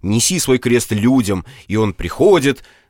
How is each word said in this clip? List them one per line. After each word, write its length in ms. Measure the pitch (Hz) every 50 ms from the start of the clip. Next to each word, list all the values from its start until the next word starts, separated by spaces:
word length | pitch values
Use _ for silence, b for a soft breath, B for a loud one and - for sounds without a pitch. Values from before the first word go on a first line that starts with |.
«неси 380 | - 90 104 117 - - 185 175
свой 180 | - - 127 127
крест 340 | - 127 120 120 113 -
людям», 540 | 113 104 101 123 131 131 127 92 98 92 85 B B B B -
и 80 | 95
он 180 | 107 110 104 92
приходит, 680 | - - 87 - - 139 196 196 170 131 139 135 - b b b b b b